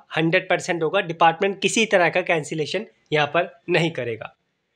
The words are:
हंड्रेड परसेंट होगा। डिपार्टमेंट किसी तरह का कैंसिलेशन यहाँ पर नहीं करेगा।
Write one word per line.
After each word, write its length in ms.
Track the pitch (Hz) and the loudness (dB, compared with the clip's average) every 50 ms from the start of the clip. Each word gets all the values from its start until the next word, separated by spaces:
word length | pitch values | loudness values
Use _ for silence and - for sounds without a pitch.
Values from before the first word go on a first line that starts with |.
| - _ - 165 | -14 _ -2 0
हंड्रेड 320 | 165 165 165 185 170 175 | 2 2 2 2 2 0
परसेंट 340 | 180 165 160 - 180 170 160 | -2 -2 -2 -4 -2 -2 -2
होगा। 180 | 151 156 196 | 0 0 -2
डिपार्टमेंट 600 | 202 165 160 - 175 165 165 165 196 196 190 190 | -2 -4 0 2 4 2 4 2 0 -2 -2 -2
किसी 240 | - 190 - 233 220 | -2 0 2 2 2
तरह 240 | 208 - 190 175 160 | 4 4 4 4 2
का 120 | 160 185 | 2 0
कैंसिलेशन 640 | 175 175 175 160 143 - 170 160 151 143 - 190 226 - _ _ _ _ 175 | -2 0 -2 -2 -2 -4 -6 -6 -6 -4 -6 -6 -8 -10 _ _ _ _ -2
यहाँ 140 | 151 147 143 | -2 0 0
पर 340 | - 170 180 175 - _ _ - | 0 0 -2 -2 -6 _ _ -2
नहीं 220 | 175 165 170 160 | 0 0 0 0
करेगा। 460 | 165 - 123 117 117 - - - - _ _ _ _ _ _ _ _ | -2 -6 -6 -8 -8 -8 -12 -16 -18 _ _ _ _ _ _ _ _